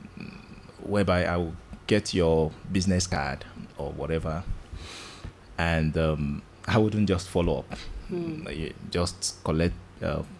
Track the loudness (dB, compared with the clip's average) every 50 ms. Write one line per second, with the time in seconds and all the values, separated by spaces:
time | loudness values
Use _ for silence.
0 | -16 -16 -14 -14 -14 -14 -14 -16 -16 -18 -18 -18 -18 -18 -16 -12 -4 0 2 4
1 | 4 6 4 4 4 4 2 2 0 -2 -4 -8 -12 -14 -16 -6 0 4 4 4
2 | 4 2 4 4 6 6 6 6 4 2 0 -6 -6 -2 0 2 4 4 4 2
3 | 2 0 0 -2 -2 -2 -4 -6 -8 -12 -14 -16 -16 -14 -10 -8 -8 -6 -6 -4
4 | -2 0 0 0 0 0 -2 -2 -2 -4 -6 -6 -8 -12 -12 -12 -12 -12 -14 -14
5 | -14 -16 -16 -14 -14 -14 -14 -16 -20 -8 -4 0 0 2 2 2 2 2 2 2
6 | 2 2 2 2 0 -2 -2 -4 -8 -12 -20 -10 -2 2 4 4 4 4 4 2
7 | 2 2 2 0 -2 0 0 2 2 2 2 0 -4 -6 -10 -12 -10 -10 -10 -10
8 | -8 -6 -4 -4 -4 -4 -6 -8 -8 -8 -6 -6 -6 -6 -8 -10 -8 -4 -2 0
9 | 0 0 -2 -4 -6 -6 -6 -4 -2 0 2 4 4 2 2 -2 -8 -16 -10 -6
10 | -4 -2 -2 -2 -4 -6 -12